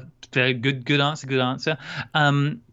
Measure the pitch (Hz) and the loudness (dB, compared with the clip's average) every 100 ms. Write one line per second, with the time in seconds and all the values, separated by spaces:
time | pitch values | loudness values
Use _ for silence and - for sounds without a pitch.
0 | 127 - - 135 127 127 131 135 123 143 | -8 -20 -6 0 0 2 -2 -2 0 2
1 | 143 151 131 131 127 135 - 156 - - | 2 -2 -2 0 0 -2 -4 -4 -6 -12
2 | - 156 147 143 143 147 _ | -4 2 4 4 0 -4 _